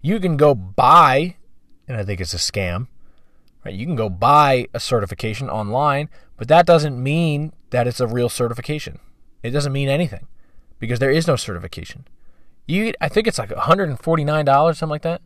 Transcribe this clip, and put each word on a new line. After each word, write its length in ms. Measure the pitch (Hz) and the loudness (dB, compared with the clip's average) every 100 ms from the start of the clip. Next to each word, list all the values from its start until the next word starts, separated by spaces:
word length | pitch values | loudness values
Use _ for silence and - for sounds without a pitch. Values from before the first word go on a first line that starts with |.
You 160 | 147 214 | -2 -2
can 200 | 185 147 | 0 4
go 160 | - | 4
buy, 800 | 110 92 - 127 165 151 135 175 - - - _ - - | 4 -2 2 8 8 8 4 0 -8 -20 -20 _ -20 -10
and 80 | |
I 100 | 117 | -8
think 180 | 101 95 | -6 -6
it's 100 | 92 | -6
a 60 | 90 | -6
scam, 480 | - 101 92 87 131 - - - - - _ _ - | -4 -4 -4 -4 -8 -14 -20 -20 -20 -20 _ _ -12
right? 80 | |
You 100 | 95 | -10
can 120 | 139 143 | -6 -4
go 120 | 110 | -4
buy 580 | 90 120 147 143 131 - | 0 4 6 6 2 -2
a 80 | 117 | -8
certification 720 | - 120 101 - 110 107 135 | -2 -2 -2 -6 -8 -6 -6
online, 580 | 104 104 120 147 139 151 - - - | -6 -4 -2 0 -2 -4 -12 -20 -14
but 100 | 113 | 4
that 160 | 160 | 4
doesn't 380 | 175 170 151 127 | 6 4 4 -4
mean 500 | 131 156 170 143 156 - - | -2 0 0 -2 -6 -12 -6
that 180 | 123 123 | -2 -2
it's 140 | 117 | -2
a 60 | 123 | -4
real 240 | 120 120 | 0 -2
certification. 680 | - 120 117 120 151 - 69 - _ - _ | -2 -4 -4 -8 -8 -8 -16 -20 _ -20 _
It 80 | 117 | -6
doesn't 240 | 139 143 | -4 -2
mean 160 | 135 139 | -2 -2
anything 360 | 139 170 101 - - - - - - | 0 -2 -6 -14 -16 -20 -20 -20 -10
because 220 | - 123 | -4 0
there 100 | 135 | 2
is 160 | 151 165 | 2 2
no 100 | 131 | -2
certification. 720 | - 87 92 - - - - - - - - - - | -2 -10 -10 -14 -14 -16 -20 -20 -20 -20 -20 -20 -6
You, 280 | 175 226 - | -2 -2 -4
I 120 | 160 | -2
think 160 | - 214 | 0 0
it's 120 | - | -4
like 120 | 107 | -8
a 100 | - | -6
hundred 300 | 127 185 180 | 0 2 0
and 100 | 131 | -4
forty-nine 460 | - 160 147 156 147 | -2 0 0 0 4
dollars, 320 | 139 160 156 | 4 4 0
something 120 | 160 | -4
like 120 | 151 | -6
that. 180 | 165 175 | -6 -8